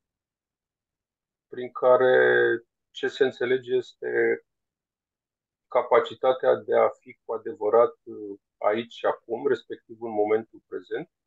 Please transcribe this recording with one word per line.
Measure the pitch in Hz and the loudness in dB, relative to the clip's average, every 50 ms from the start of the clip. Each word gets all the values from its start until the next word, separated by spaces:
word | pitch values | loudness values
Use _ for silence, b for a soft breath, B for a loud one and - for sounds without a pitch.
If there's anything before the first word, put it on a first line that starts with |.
| _ _ _ _ _ _ _ _ _ _ _ _ _ _ _ _ _ _ _ _ _ _ _ _ _ _ _ _ _ _ | _ _ _ _ _ _ _ _ _ _ _ _ _ _ _ _ _ _ _ _ _ _ _ _ _ _ _ _ _ _
prin | - 127 123 123 | -14 -12 -12 -12
care | - - - 127 127 123 127 127 127 127 127 123 123 120 120 120 117 117 - _ _ _ _ _ | -8 0 4 4 4 6 6 4 4 4 4 4 4 4 2 2 0 -2 -6 _ _ _ _ _
ce | _ - - 127 | _ -8 -8 -6
se | - - 139 | 0 0 0
înțelege | 131 120 - 127 120 127 131 123 120 127 | 0 0 -4 -2 -2 -2 -2 -2 -2 -4
este | 127 120 - - _ 127 123 120 117 117 113 117 - - _ _ _ _ _ _ _ _ _ _ _ _ _ _ _ _ _ _ _ _ _ _ _ _ _ | -4 -4 -6 -14 _ -10 -4 -2 0 0 0 0 -2 -6 _ _ _ _ _ _ _ _ _ _ _ _ _ _ _ _ _ _ _ _ _ _ _ _ _
capacitatea | - 127 120 123 123 117 - - 117 - - 131 127 - - 127 127 | -2 -2 0 4 2 2 2 0 -8 -2 0 0 0 2 2 0 0
de | 113 104 - 120 | 0 0 -2 2
a | 117 113 113 | 2 2 2
fi | - - _ 127 123 _ _ | 0 -6 _ -20 -20 _ _
cu | - 117 | -10 -10
adevărat, | 110 110 117 110 107 107 104 110 117 120 117 - _ _ | -8 -8 -12 -10 -4 -2 2 4 4 4 4 0 _ _
uh, | 120 110 110 107 101 101 101 _ _ _ _ | -18 -16 -14 -14 -14 -14 -16 _ _ _ _
aici | 113 104 107 117 120 117 - | -4 -2 -2 -2 -6 -8 -14
și | - - | -4 -4
acum, | 101 95 - _ - 113 120 139 139 | -4 -4 -4 _ -10 -10 -4 -2 -2
respectiv | 127 - - _ 113 - _ _ 117 110 | -2 -2 -4 _ -16 -16 _ _ -18 -14
în | 117 113 | -12 -8
momentul | 110 104 104 107 107 110 113 - _ 101 _ _ | -2 -2 0 0 0 -2 -2 -6 _ -20 _ _
prezent, | 98 95 92 _ 107 127 170 - _ _ _ | -14 -14 -10 _ -10 -10 -10 -12 _ _ _